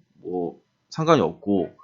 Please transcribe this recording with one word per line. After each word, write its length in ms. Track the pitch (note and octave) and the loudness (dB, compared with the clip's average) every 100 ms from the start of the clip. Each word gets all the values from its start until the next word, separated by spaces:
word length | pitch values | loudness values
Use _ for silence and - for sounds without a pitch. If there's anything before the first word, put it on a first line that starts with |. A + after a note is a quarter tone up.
| _ _ | _ _
뭐 380 | E2 F2+ E2+ - _ _ _ | -8 -4 -4 -8 _ _ _
상관이 300 | - D#3 D#3 | -2 2 4
없고 520 | D#2+ F2 G2+ G2 D#2 - | 2 -2 -2 0 -2 -8